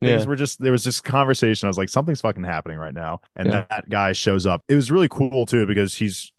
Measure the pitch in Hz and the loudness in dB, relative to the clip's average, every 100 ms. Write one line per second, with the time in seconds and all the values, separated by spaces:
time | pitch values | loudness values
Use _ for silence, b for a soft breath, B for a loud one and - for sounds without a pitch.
0 | 123 117 110 139 143 - 131 123 123 120 | 2 2 2 -2 -4 -2 2 2 0 -4
1 | - 131 135 131 117 107 101 92 95 - | -2 0 2 2 2 2 0 -2 -2 -2
2 | 156 147 113 95 90 80 80 78 78 82 | -2 -2 -2 -4 -6 -6 -8 -10 -10 -10
3 | 80 85 _ - 95 104 92 110 - 104 | -8 -10 _ -2 0 0 -2 -8 -4 0
4 | 98 95 - 98 92 87 - 143 120 170 | 0 0 2 2 2 0 2 2 4 2
5 | 170 - 135 131 117 120 104 104 98 - | 2 2 0 0 2 2 2 2 0 -2
6 | 107 92 - | -4 -4 -12